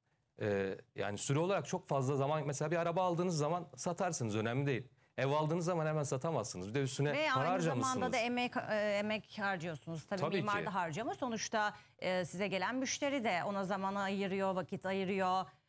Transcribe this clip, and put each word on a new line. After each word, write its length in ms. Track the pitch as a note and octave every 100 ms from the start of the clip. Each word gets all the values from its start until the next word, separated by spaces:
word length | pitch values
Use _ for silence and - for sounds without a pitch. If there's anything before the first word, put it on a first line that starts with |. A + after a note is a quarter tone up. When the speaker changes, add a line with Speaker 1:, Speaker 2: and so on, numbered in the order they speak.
| _ _ _ -
Speaker 1:
e, 360 | A2 G2+ F#2+ F#2+ - -
yani 220 | G2+ G#2
süre 220 | - C#3
olarak 280 | F3 F#3+ C#3+
çok 200 | F3+ -
fazla 280 | C#3 C3 C#3+
zaman, 300 | C3+ D#3 C#3+
mesela 240 | C3+ D3+
bir 60 | E3+
araba 260 | E3+ E3+
aldığınız 340 | F#3 E3+ F3+ D#3+
zaman 300 | D3 F3 E3+ -
satarsınız, 600 | F#3 E3+ F#3 D#3+ A2+ G#2+
önemli 300 | A2 B2 C#3+
değil. 160 | B2 - _ _ -
Ev 100 | C3+
aldığınız 380 | D3+ D#3 E3+ E3+
zaman 200 | F3 D#3
hemen 180 | D#3
satamazsınız. 640 | C#3+ C3 E3 D3 G#2 F2+ F#2+
Bir 40 |
de 100 | B2+
üstüne 300 | C3+ - C#3+
Speaker 2:
Ve 140 | C#4 D#4
Speaker 1:
para 160 | C4 D#3
Speaker 2:
aynı 120 | F#3
zamanda 260 | E3 - -
Speaker 1:
harcamışsınız. 260 | - -
Speaker 2:
da 40 | B3+
emek, 340 | A#3 B3 B3 B3
e, 180 | - G#3+
emek 640 | G#3 G3+ G#3 G#3+ - -
harcıyorsunuz. 640 | G3 F#3 E3+ D#3 - E3 -
Tabii 160 | G3
Speaker 1:
Tabii 140 | D#3 F#3+
Speaker 2:
mimar 220 | G#3 G3+
Speaker 1:
ki. 60 | G#3
Speaker 2:
da 80 |
harcıyor 340 | F#3+ E3+ D3+ B3+
ama 80 | G4
sonuçta, 580 | C4 A3 - A3 G#3 G3 - -
e, 260 | F3 F#3 F3+
size 220 | F3 G3+
gelen 280 | F#3+ F#3 B3+
müşteri 480 | C4 - C#4+ C#4
de 200 | A3 F3+
ona 200 | G3+ G3+ F#3
zaman 300 | G3 F#3+ G3
ayırıyor, 600 | G3 G3 G3 F#3+ F#3+ F#3
vakit 300 | F3 G3 F#3
ayırıyor. 600 | F#3+ F#3 G3 F#3 F#3 F3+ -